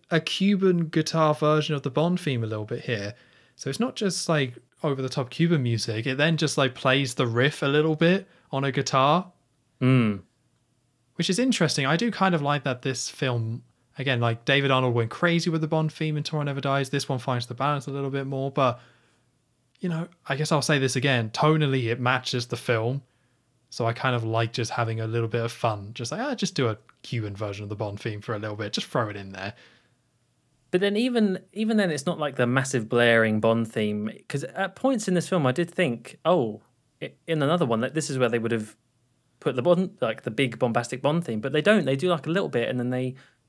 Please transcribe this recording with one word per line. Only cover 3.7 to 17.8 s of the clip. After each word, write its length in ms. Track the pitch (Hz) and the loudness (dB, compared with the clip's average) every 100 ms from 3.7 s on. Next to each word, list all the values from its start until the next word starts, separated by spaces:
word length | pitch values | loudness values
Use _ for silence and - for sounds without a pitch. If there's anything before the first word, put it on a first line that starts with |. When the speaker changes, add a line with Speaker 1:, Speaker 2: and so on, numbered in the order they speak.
Speaker 1:
it's 100 | 135 | -4
not 140 | 247 - | -4 -2
just, 320 | 202 - - | -4 -2 0
like, 260 | 156 131 123 - _ | 0 0 -6 -20 _
over-the-top 480 | 151 135 131 143 127 | -4 -2 -2 -4 -6
Cuban 320 | - 165 165 | 0 2 2
music. 440 | 123 113 - 110 127 | 2 0 -2 -4 -2
It 100 | 131 | 0
then 180 | 156 160 | 2 2
just, 220 | 151 - | 0 2
like, 160 | 135 | 0
plays 400 | - 135 135 135 | 2 2 2 2
the 120 | - 123 | 0 0
riff 360 | 117 135 - | 2 2 2
a 40 | 143 | 0
little 280 | 147 160 151 | 2 2 4
bit 320 | 170 190 190 _ _ | 4 4 -2 _ _
on 120 | 135 | -4
a 80 | 139 | -2
guitar. 600 | 135 131 135 139 170 196 _ _ _ _ _ | -2 0 4 4 4 0 _ _ _ _ _
Speaker 2:
Mm. 400 | 127 131 113 98 - _ _ _ _ _ _ _ _ | 4 6 4 0 -8 _ _ _ _ _ _ _ _
Speaker 1:
Which 160 | - 170 | -4 -2
is 80 | 185 | 2
interesting. 480 | 262 - 160 - 135 | 2 2 2 2 2
I 100 | 165 | 2
do 140 | 233 | 0
kind 240 | - 190 | 0 2
of 80 | 170 | 2
like 220 | 143 147 | 2 0
that 180 | 139 123 | -2 -4
this 260 | 135 127 - | -4 -4 -8
film, 520 | - 135 120 113 120 - _ _ - | -4 -2 -2 -2 -6 -12 _ _ -6
again, 220 | 135 123 | -2 2
like, 240 | 117 113 | 2 0
David 260 | - 139 139 | 2 2 4
Arnold 240 | 131 127 | 2 2
went 160 | 117 117 | 2 -2
crazy 400 | - 175 170 170 | 0 2 2 0
with 100 | 160 | -2
the 60 | 156 | 0
Bond 240 | 160 156 | 0 -2
theme 240 | - 156 151 | -2 -4 -4
in 60 | |
Tomorrow 220 | 143 151 | -4 -4
Never 160 | 143 135 | -4 -4
Dies. 280 | 139 139 135 | -2 0 0
This 180 | 143 - | -2 -2
one 100 | 131 | -4
finds 280 | 135 123 117 | -2 -2 -4
the 80 | |
balance 320 | 120 135 143 | -4 -2 -2